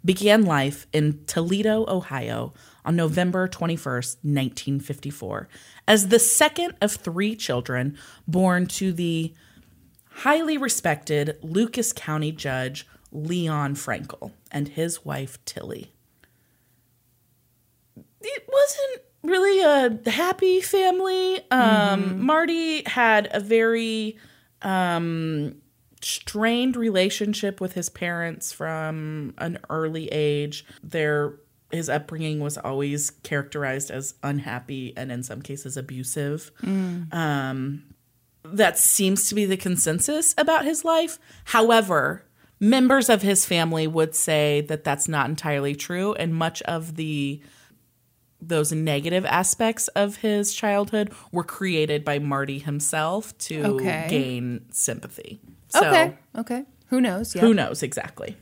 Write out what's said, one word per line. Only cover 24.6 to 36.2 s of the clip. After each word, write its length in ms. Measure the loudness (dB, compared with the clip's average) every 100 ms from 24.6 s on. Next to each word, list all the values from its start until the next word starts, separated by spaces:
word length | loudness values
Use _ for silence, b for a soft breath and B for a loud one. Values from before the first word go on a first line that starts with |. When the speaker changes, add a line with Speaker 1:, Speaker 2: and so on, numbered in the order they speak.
Speaker 1:
um, 960 | -2 0 0 0 -2 -2 -2 -2 -4 -8 _ _ _ _
strained 760 | -8 -8 -8 -2 0 2 0 0
relationship 840 | 0 2 2 0 -2 -2 -4 -4
with 100 | -6
his 160 | -4 -8
parents 640 | -6 -6 -4 -6 -6 -10
from 800 | -8 -6 -4 -4 -6 -6 -6 -8 -8
an 200 | -8 -8 -6
early 360 | -4 -2 -4 -4
age. 560 | 0 0 0 -4 -8 B B
Their, 520 | -8 -2 0 0 -2 -6 _ _ _
his 180 | -6 -2
upbringing 520 | -4 -4 -6 -4 -2
was 180 | -4 -6
always 520 | -6 -4 -4 -2 -6
characterized 800 | _ -6 -4 -4 -6 -4 -4 -6
as 240 | -8 -10 -8
unhappy 680 | -4 -4 -4 -10 -8 -10 -10 -10
and 120 | -8
in 120 | -8
some 180 | -8 -12
cases 360 | -12 -12 -10 -10
abusive. 720 | -10 -10 -6 -4